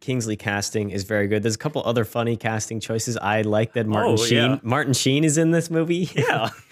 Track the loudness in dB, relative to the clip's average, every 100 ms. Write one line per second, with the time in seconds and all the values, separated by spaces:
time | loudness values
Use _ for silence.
0 | -4 -2 -2 -4 -2 -2 -2 -2 -2 -4
1 | -2 0 2 0 0 -2 -4 -2 0 0
2 | 0 -2 -2 -2 -2 -4 -4 -8 -4 -4
3 | -4 -2 0 0 2 0 0 -2 0 2
4 | 2 2 2 2 2 0 0 0 0 0
5 | 2 2 4 4 4 2 2 0 0 -2
6 | -2 -2 0 0 -2 -6 -18